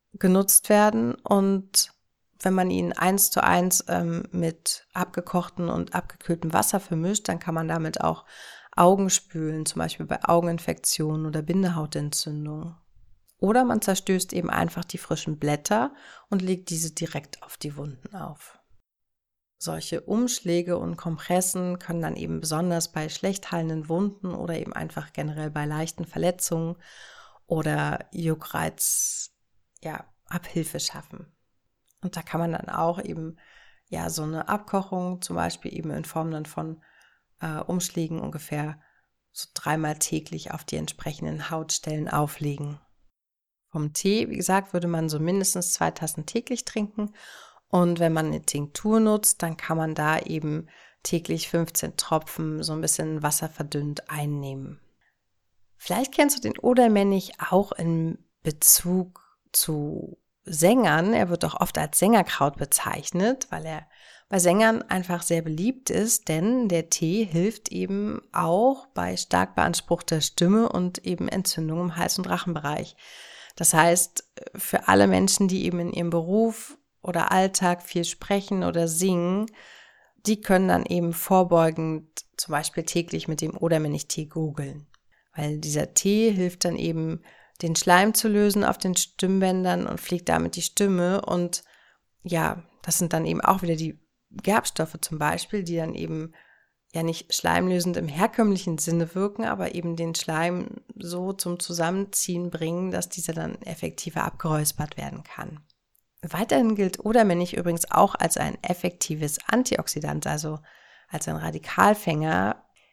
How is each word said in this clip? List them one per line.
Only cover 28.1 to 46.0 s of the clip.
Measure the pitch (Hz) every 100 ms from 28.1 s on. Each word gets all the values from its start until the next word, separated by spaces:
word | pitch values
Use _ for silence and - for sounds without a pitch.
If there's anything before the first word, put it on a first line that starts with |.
Juckreiz, | - 165 156 - 160 160 - - - - - - _ _ _ _ _
ja, | 156 151 - _ -
Abhilfe | 170 - 170 160 151
schaffen. | - 151 - - - _ _ _ _ _ _ _
Und | 185 170
da |
kann | 165 160
man | 170
dann | 160 -
auch | - 165 175
eben, | - 160 160 165 _ - - _ -
ja, | 165 170
so | 160
eine | 151 160 -
Abkochung | 208 208 196 190 185 180 180
zum | - 170
Beispiel | 170 170 - -
eben | 160
in | 143 160
Form | - 165
dann | 156 156
von, | - 160 160 _ _ _ _ _ -
äh, | 160 156
Umschlägen | - 180 175 - 160 160
ungefähr | - 156 - 147 151 156 _ _ _ _ _
so | - - -
dreimal | - 156 156 151
täglich | - 156 151 160 -
auf | 160
die | - 156
entsprechenden | 156 - - 151 160 156 147
Hautstellen | 160 156 - - 151 151
auflegen. | 151 147 - 147 143 147 147 _ _ _ _ _ _ _ _ _
Vom | 156 151
Tee, | 151 196 214 233
wie | -
gesagt, | 185 190 190
würde | 180 175
man | 170 160
so | 151
mindestens | 160 196 190 180 175
zwei | - 165
Tassen | -